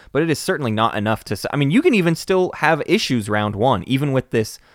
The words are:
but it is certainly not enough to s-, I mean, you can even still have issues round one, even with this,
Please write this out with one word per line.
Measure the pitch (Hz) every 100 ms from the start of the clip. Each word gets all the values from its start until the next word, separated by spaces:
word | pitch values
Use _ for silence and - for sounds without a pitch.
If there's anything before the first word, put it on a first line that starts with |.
| -
but | 143
it | 165
is | -
certainly | - 170 120
not | 107 113 107
enough | 107 110
to | -
s-, | 104 -
I | 143
mean, | 143
you | 226
can | 339
even | 214 165
still | 165 - 185 185 -
have | 156 151 -
issues | 214 - 123 104
round | 104 104 101
one, | 131 101 85
even | 131 147
with | 131 -
this, | 117 107 - _